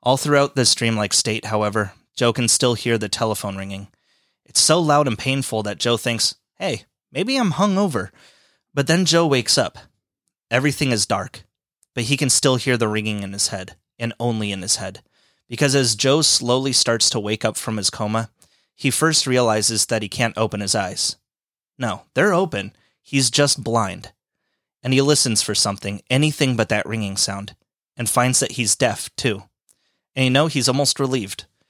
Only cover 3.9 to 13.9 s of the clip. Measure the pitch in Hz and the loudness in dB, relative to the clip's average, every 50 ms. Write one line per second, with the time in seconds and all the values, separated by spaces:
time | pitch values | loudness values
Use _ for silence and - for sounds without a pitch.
3.9 | _ _ _ _ _ _ _ _ _ _ _ _ - - - - - 175 175 151 | _ _ _ _ _ _ _ _ _ _ _ _ 0 2 4 4 4 4 4 4
4.9 | 147 147 151 139 113 101 - 135 131 139 127 - - 110 107 104 101 - - 120 | 4 4 4 2 0 -2 -2 -2 -2 -2 -4 -4 -4 -4 -4 -4 -6 -4 0 0
5.9 | 117 113 - 123 117 113 - - - _ _ _ _ _ 180 190 139 101 - _ | 0 0 0 -2 -2 0 -2 -2 -4 _ _ _ _ _ -6 -4 -4 -6 -8 _
6.9 | _ _ _ _ - 135 185 220 269 269 247 196 147 - 190 208 190 190 208 196 | _ _ _ _ -6 -6 -4 -2 0 0 0 0 0 2 0 2 2 2 0 0
7.9 | 139 110 90 95 _ _ - - _ _ _ _ _ _ _ _ _ 143 135 117 | 0 -2 -6 -6 _ _ -20 -20 _ _ _ _ _ _ _ _ _ -2 0 2
8.9 | 165 170 185 160 165 170 170 160 139 131 113 - - - 120 87 _ - - - | 4 2 4 4 4 4 4 4 4 2 2 2 2 2 2 0 _ -12 -20 -20
9.9 | _ _ _ _ _ _ _ _ _ _ _ _ 117 123 131 147 135 - 151 135 | _ _ _ _ _ _ _ _ _ _ _ _ 0 2 2 2 0 2 0 0
10.9 | 123 107 95 - 113 98 95 - - - - _ _ _ _ _ _ _ _ _ | 2 0 0 0 -2 -4 -4 -6 -12 -18 -20 _ _ _ _ _ _ _ _ _
11.9 | _ 131 117 110 143 131 156 131 - - - 143 127 123 - 139 127 117 117 107 | _ -6 -2 -2 -2 -2 0 0 0 2 2 2 0 2 0 0 0 0 0 -2
12.9 | 107 107 107 110 107 104 98 95 98 101 - - - 98 92 90 - _ _ _ | -2 -2 -4 -4 -6 -6 -8 -10 -6 -4 -4 -4 -4 -8 -12 -12 -16 _ _ _